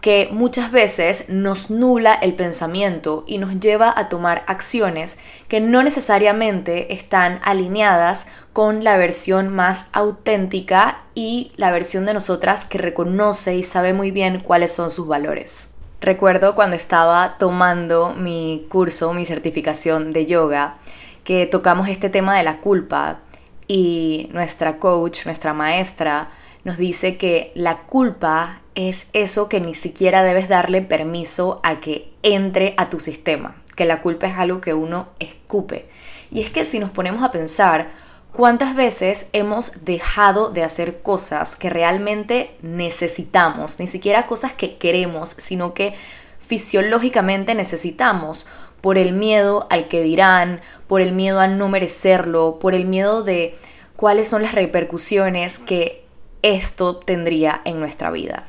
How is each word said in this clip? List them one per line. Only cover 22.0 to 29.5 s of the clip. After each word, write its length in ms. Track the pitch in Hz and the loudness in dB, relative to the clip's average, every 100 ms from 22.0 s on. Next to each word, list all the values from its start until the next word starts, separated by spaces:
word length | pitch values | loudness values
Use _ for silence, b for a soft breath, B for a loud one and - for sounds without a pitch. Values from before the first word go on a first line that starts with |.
| 202 | -2
tema 260 | 190 190 196 | 0 2 2
de 60 | |
la 160 | 165 156 | 0 -2
culpa 640 | 202 190 - 147 151 160 - b b - - | 0 0 0 -4 -4 -8 -16 b b -20 -4
y 600 | 196 175 170 160 156 - | 0 0 0 -2 -4 -6
nuestra 420 | 175 170 - 160 156 | -6 -6 -2 -4 0
coach, 480 | 190 175 170 170 | 0 2 -2 -6
nuestra 300 | 170 160 160 | -10 -6 -6
maestra, 720 | 151 156 175 185 - 156 147 151 B B B | -2 -2 -2 -4 -4 -2 -2 -4 B B B
nos 140 | 185 170 | -10 -4
dice 400 | 180 175 185 185 | -2 -2 -2 -2
que 360 | 185 170 165 | 0 0 -2
la 240 | - 175 165 | -4 -4 -4
culpa 840 | - 262 254 185 165 160 170 185 - | -2 0 0 0 -2 0 -2 -10 -14
es 340 | - 185 185 - | -6 -4 -4 -2
eso 360 | 214 202 - | -2 0 -2
que 120 | 208 | 0